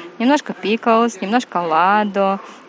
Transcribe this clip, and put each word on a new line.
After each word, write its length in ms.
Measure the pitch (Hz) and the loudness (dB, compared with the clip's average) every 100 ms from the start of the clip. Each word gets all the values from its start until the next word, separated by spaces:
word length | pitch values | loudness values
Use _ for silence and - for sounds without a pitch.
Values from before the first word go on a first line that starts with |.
| - - | -18 -2
Немножко 340 | 240 294 - | 2 2 0
пиклс, 680 | - 190 220 240 226 233 - | -6 -2 0 2 2 2 -2
немножко 380 | 190 247 - 180 | -2 -2 -2 -4
ладу, 800 | 170 160 180 208 208 196 196 196 - - | 0 2 4 2 0 0 0 -2 -8 -20